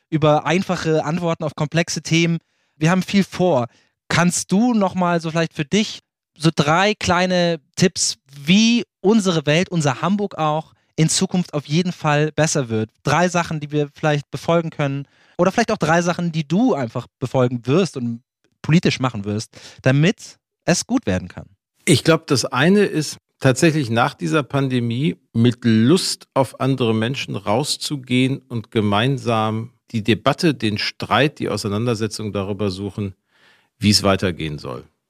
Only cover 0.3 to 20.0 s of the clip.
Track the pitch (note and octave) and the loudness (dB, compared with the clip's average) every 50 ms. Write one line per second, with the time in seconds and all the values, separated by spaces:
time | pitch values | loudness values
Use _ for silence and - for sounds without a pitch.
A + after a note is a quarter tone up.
0.3 | D3+ D3+ B2+ C#3 D#3+ F#3 F#3+ - F#3 D#3+ - D#3+ D#3 D#3 - C#3+ D#3+ F3 F3 E3 | 4 4 2 0 0 0 0 -2 -4 -4 -2 0 0 0 0 -2 -4 -2 -2 -4
1.3 | E3 - E3 D#3 - - D#3 C#3+ - D#3+ F3 - - E3+ D3+ - D#3+ E3 E3+ E3+ | -4 -4 -4 -6 -4 -4 -6 -2 0 -2 -2 -2 -4 -8 -4 0 2 2 2 2
2.3 | E3+ E3 - _ _ _ _ _ _ _ D3+ D#3+ F3+ F#3+ F3 - - G3+ F#3 - | 0 -2 -6 _ _ _ _ _ _ _ 0 2 2 2 0 2 2 2 2 2
3.3 | - - F3+ F3+ D#3+ B2+ A#2+ - - _ _ _ _ _ _ - - D3+ E3+ F3 | 0 0 0 2 2 2 0 -2 -8 _ _ _ _ _ _ -2 0 2 2 2
4.3 | - - - - F3+ F#3+ A#3 B3+ A#3+ A3 G3 F#3 - F#3 F3+ F3 F3 E3+ D#3+ E3 | 0 -2 -2 0 2 2 2 2 2 2 0 0 0 0 0 0 0 0 -2 -2
5.3 | D#3 E3+ E3 D#3+ - - D#3 - - G3+ A3 - - - - _ _ _ _ _ | -2 -2 -2 -2 -4 -6 -4 -2 0 0 0 -2 -6 -12 -18 _ _ _ _ _
6.3 | _ - D3 D#3+ - - D3 D3 D#3+ F3 F#3+ G#3 G#3+ - - - F3+ F3 F#3 F#3 | _ -2 0 0 2 2 2 2 2 4 2 2 0 -2 -2 0 0 2 2 2
7.3 | F#3 F3+ F3 E3+ E3+ D#3+ - _ _ - F3+ F#3 - - - - - - _ _ | 2 2 2 0 -2 -4 -8 _ _ 0 0 0 0 0 -4 -4 -4 -8 _ _
8.3 | C#3 C#3+ C#3+ D3 F3+ G#3 A3+ A3+ A#3 A#3+ - - _ _ - F#3 A3+ A3+ F#3 F#3+ | -20 -8 0 2 4 4 6 4 2 2 0 -4 _ _ 0 2 2 4 2 2
9.3 | F3 D#3+ C#3 D3 D3 E3 F#3+ - F#3 E3+ D3 D3 B2 - - E3+ G3+ G#3 G#3 G3 | 0 0 0 2 2 2 0 0 -2 -2 0 0 -2 -2 -2 -2 -2 -2 -2 -4
10.3 | - - D#3 D3+ D3+ D#3 D#3 - _ _ _ _ _ - D#3+ E3 - - G3 - | -4 -4 -2 -2 -2 -4 -6 -10 _ _ _ _ _ 0 0 2 2 0 -2 0
11.3 | - F#3 F3 - - D3 - - D3 E3+ F3+ F3+ E3+ - - D#3 D3 D3 D3+ D#3 | 0 -2 -2 -2 -6 -8 -6 -2 -2 0 0 -2 -4 -4 -2 0 0 2 0 0
12.3 | - - D3+ D#3+ - D#3 C3+ A2+ A2+ A2 A2 A2 _ _ - C#3+ C#3+ D#3 F3+ F3+ | 0 0 0 0 0 -2 -2 -2 -2 -4 -4 -4 _ _ -2 0 2 2 2 2
13.3 | E3+ F3 E3 - E3 D3+ D3 D3 D3 D3 D3 C#3+ - - - D#3 D3+ D3 - - | 0 -2 -4 -4 -6 -8 -8 -4 -4 -4 -4 -4 -6 -4 -2 0 0 -2 -4 -6
14.3 | - C#3 - - E3+ E3+ E3 D#3+ - - D3+ C#3 C#3 C#3 C#3 - _ _ _ _ | -12 -8 -2 0 0 0 0 -2 -4 -4 -4 -4 -4 -6 -8 -10 _ _ _ _
15.3 | _ - F3 F#3+ - - A3+ - A3 - - D3 E3 E3+ E3+ F3 E3+ - F3 E3+ | _ -4 -2 0 0 0 0 0 -2 -2 0 2 2 2 2 0 -2 -2 -4 -4
16.3 | D#3 D#3+ D3+ C#3 D#3+ F#3+ B3 C4 F3+ C#3 B2+ A2+ - C3 - - _ _ - B2 | -4 -4 -4 -2 0 2 2 2 2 0 -2 -4 -6 -8 -10 -10 _ _ -8 -2
17.3 | - C3+ B2+ B2 B2+ A#2+ A2 B2 C#3 F3+ G3+ D#3 - C3+ A#2+ A#2+ A#2 A#2 - _ | 0 2 2 2 0 -2 -2 0 2 2 2 0 -2 -6 -6 -6 -6 -8 -12 _
18.3 | _ _ _ _ _ _ - - D3+ F3 - - - - - B2+ - G#2 G2 G#2 | _ _ _ _ _ _ -2 2 2 4 4 2 0 0 -2 -4 -4 -4 -6 -6
19.3 | G#2 G#2+ - - _ - - - - - - C3 C3+ C#3+ | -6 -6 -6 -8 _ -20 -20 -20 -20 -2 0 2 4 4